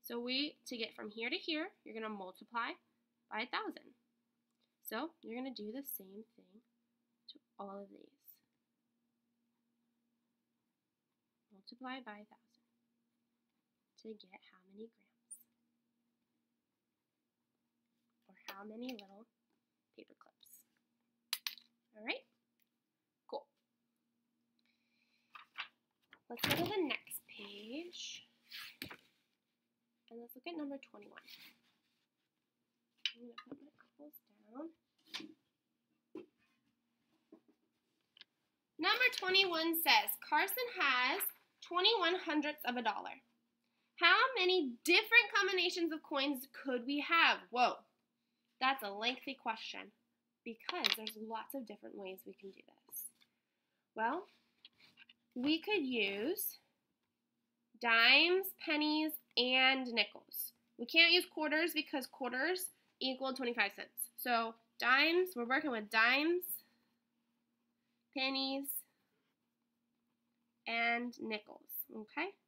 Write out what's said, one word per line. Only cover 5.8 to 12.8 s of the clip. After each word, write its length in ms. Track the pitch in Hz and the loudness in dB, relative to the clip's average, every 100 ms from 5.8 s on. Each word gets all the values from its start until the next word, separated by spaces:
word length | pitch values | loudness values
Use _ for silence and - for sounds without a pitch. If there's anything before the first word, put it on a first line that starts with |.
same 420 | 277 - 190 196 226 _ | -12 -14 -14 -18 -18 _
thing 260 | 185 208 _ _ _ _ _ _ - | _ -20 _ _ _ _ _ _ -20
to 80 | - _ - | -20 _ -14
all 220 | 202 202 | -12 -12
of 80 | 196 | -14
these. 460 | - - _ - _ _ _ _ _ _ _ _ _ _ _ _ _ _ _ _ _ _ _ _ _ _ _ _ _ _ _ _ _ _ _ _ | -18 -20 _ -20 _ _ _ _ _ _ _ _ _ _ _ _ _ _ _ _ _ _ _ _ _ _ _ _ _ _ _ _ _ _ _ _
Multiply 480 | 196 - 233 254 262 | -20 -20 -12 -10 -10
by 80 | 247 | -12
a 160 | 208 214 | -16 -18
thousand 400 | - _ _ _ _ | -20 _ _ _ _